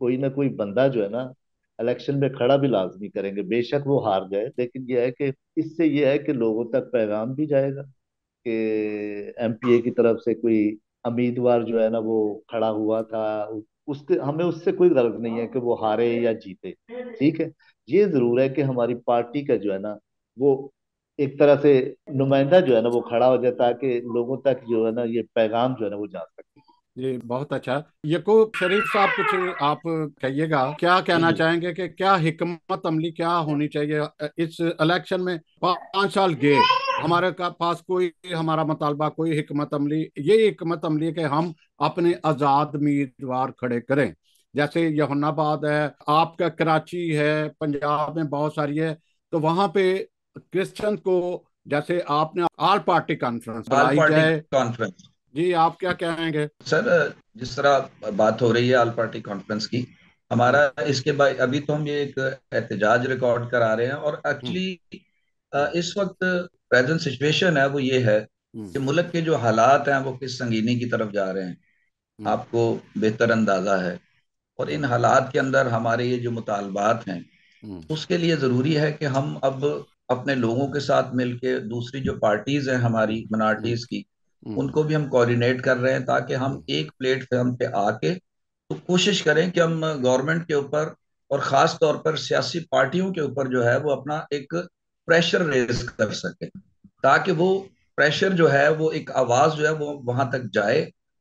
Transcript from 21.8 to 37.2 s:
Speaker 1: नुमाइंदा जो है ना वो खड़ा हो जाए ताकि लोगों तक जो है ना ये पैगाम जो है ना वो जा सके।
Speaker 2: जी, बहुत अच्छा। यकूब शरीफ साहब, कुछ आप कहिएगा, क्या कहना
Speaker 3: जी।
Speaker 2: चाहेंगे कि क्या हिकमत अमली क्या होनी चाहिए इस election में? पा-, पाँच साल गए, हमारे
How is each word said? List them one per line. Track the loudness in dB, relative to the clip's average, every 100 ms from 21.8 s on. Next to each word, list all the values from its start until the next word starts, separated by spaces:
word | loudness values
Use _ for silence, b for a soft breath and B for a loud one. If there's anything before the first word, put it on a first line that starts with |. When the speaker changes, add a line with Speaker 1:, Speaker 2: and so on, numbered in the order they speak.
| 2 -6 -8
Speaker 1:
नुमाइंदा | -2 2 2 6 4
जो | 6 4
है |
ना | 4
वो | 0
खड़ा | 0 2 4
हो | 4
जाए | 2
ताकि | 2 0 0 -2 -2 -2
लोगों | -4 -2 -2
तक | 0 -2 0
जो | 0 0
है |
ना | 0
ये | -2 -4
पैगाम | -2 0 0 2 0
जो | -2
है | -6
ना | -6
वो | -8
जा | -10
सके। | -14 -18 -20 _ _ _ _ -10
Speaker 2:
जी, | -6 -6
बहुत | -6 -6 -4
अच्छा। | -6 -4 -4 -6 _ -4
यकूब | -2 4 4 4 2
शरीफ | 0 0 0
साहब, | 2 2
कुछ | 2 0 0 -2 -2
आप | -2 -2 -4 -4 -6 -6
कहिएगा, | -4 -2 0 0 0 0
क्या | 4 4
कहना | 4 2 2
Speaker 3:
जी। | 2
Speaker 2:
चाहेंगे | 2 0 -2
कि | -6 -8
क्या | -2 2
हिकमत | 4 2 0 -4 -6 -6 -4 -2
अमली | 0 -2
क्या | -2 -2
होनी | 0 0 -2 -2
चाहिए | -2 -2 -2 -4 -6 -8 -4
इस | -6 -2
election | -4 0 0 0 -2 -4
में? | -4 -6 -10 _
पा-, | -2 -2
पाँच | -4 -2 0
साल | 2 2
गए, | 2 4 6 6 2 0 -2
हमारे | 0 2